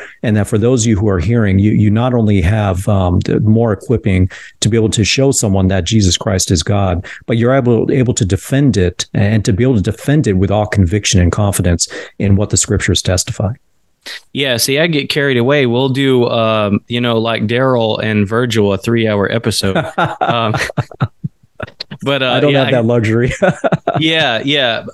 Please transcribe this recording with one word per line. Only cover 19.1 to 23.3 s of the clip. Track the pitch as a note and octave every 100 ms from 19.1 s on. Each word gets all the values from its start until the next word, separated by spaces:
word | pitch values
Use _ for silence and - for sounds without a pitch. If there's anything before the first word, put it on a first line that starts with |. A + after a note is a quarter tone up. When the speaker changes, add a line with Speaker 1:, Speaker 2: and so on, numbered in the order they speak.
| G#2 F#2+
Speaker 2:
episode. | A2+ A2+ - G2 D#3
Speaker 1:
<laughs> | - - D#3+ -
Speaker 2:
Um, | - A#2+ A2 - - - - - - _ - _ _ - - - - -
but, | C#3 C#3
uh, | B2+
Speaker 1:
I | A#2+
don't | D3
Speaker 2:
yeah, | C#3
Speaker 1:
have | B2+
that | B2+
Speaker 2:
I |
Speaker 1:
luxury. | A2+ A#2+ A2 A2+ B2